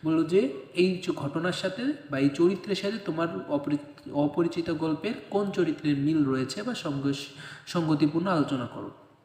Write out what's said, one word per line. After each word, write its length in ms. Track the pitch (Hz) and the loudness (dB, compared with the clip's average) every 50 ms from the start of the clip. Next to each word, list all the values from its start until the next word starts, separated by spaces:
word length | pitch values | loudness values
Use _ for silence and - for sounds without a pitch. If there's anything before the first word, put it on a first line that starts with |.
| - | 0
বলল 200 | 156 160 165 160 151 | 2 2 2 2 4
যে 80 | 175 196 240 285 - - - - - | 4 4 4 4 -2 -6 -12 -6 2
এই 160 | 180 180 185 180 175 - | 2 4 4 4 0 -2
চ-, 100 | - 151 - | -4 -4 -2
ঘটনার 340 | 147 135 147 160 170 180 170 - | -4 -2 -2 0 -2 0 -2 0
সাথে 200 | - 190 185 - 240 277 302 - - - | -2 -4 -4 -2 -2 -2 -2 -4 -6 -4
বা 60 | - 135 | 0 2
এই 120 | 139 143 139 - | 2 2 4 6
চরিত্রের 400 | 170 180 196 185 - 202 196 - | 4 4 4 2 -2 -2 -2 -2
সাথে 160 | - 202 220 214 | -2 -4 -4 -4
তোমার 300 | - - 156 160 165 170 185 190 - - | -4 -4 -2 -2 -2 -2 -2 -6 -4 -2
অপরি-, 640 | 147 143 - 147 147 143 - - - - - - | -2 -2 0 0 -2 -2 -2 -10 -18 -16 -14 -4
অপরিচিত 580 | - 143 147 147 143 170 170 170 - 180 165 175 | 0 2 2 2 2 2 0 2 0 -2 -2 -2
গল্পের 440 | 165 151 160 160 151 143 - 139 - - - - | -2 0 0 0 0 0 -2 -4 -6 -6 -8 -2
কোন 200 | - 202 208 196 | -2 0 0 0
চরিত্রের 460 | 190 190 175 160 147 - - 151 147 | 0 0 0 0 0 -2 0 0 0
মিল 240 | 139 139 151 160 156 147 | 2 2 2 4 4 4
রয়েছে 340 | 135 131 131 131 123 - 208 | 2 2 0 0 -2 -4 -6
বা 120 | 208 247 233 | -4 -4 -6
সঙ্গ-, 520 | - - 160 139 139 135 143 139 - - - - - - - - - - | -4 -4 -4 -4 -2 0 -2 -2 -2 -6 -12 -14 -16 -16 -16 -16 -18 -16
সঙ্গতিপূর্ণ 600 | - - 180 165 156 156 143 156 147 156 165 180 202 | -4 -2 0 2 2 4 4 4 4 4 2 2 2
আলোচনা 380 | 180 160 135 - 143 127 120 | 2 2 2 0 0 -2 -2
করো। 240 | 113 - - 101 104 - - - - _ _ | -6 -8 -10 -12 -12 -14 -18 -20 -20 _ _